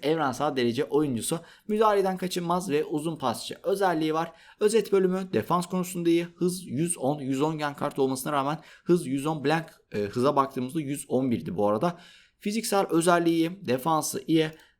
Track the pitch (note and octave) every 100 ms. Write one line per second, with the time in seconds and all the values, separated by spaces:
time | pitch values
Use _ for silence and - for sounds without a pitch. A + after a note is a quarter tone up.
0 | C#3 D#3+ C#3 A#2+ D3 C3 A#2+ A#2+ D3+ C#3+
1 | D3+ A2+ - E3 - - - G#3+ A3 G3+
2 | F#3+ F#3 F#3 F#3 E3+ F3+ G3 D3 D3+ D3
3 | E3 D3+ B2+ G#2+ - - - G3 F#3+ D#3+
4 | D#3 D#3 E3+ - - - G#3 A3 - G3
5 | F#3 F#3 F#3 A2+ - F3 F3+ F#3 F3 F3
6 | E3+ E3+ E3+ - F3+ F#3 - B2 E3+ -
7 | B2+ D3+ C3 C3+ D#3 D#3 D3 C#3 C#3+ C#3
8 | C3+ C3 D3+ C#3+ C#3 D#3 - - - F3
9 | B2+ C#3 D3 D#3 C3+ D#3+ D#3+ - _ G#2+
10 | G2+ B2 C3+ C#3+ C3 C3 B2+ E3 C#3 C#3+
11 | - B2+ C3 A2 - F#2 G#2 A2 E3+ F3
12 | - - _ _ G#3 A3 A3+ G3 - D#3+
13 | E3+ F3 E3+ E3 E3 F#3 B2 C3 E3 D#3
14 | D3 - - D#3+ D#3 D#3 -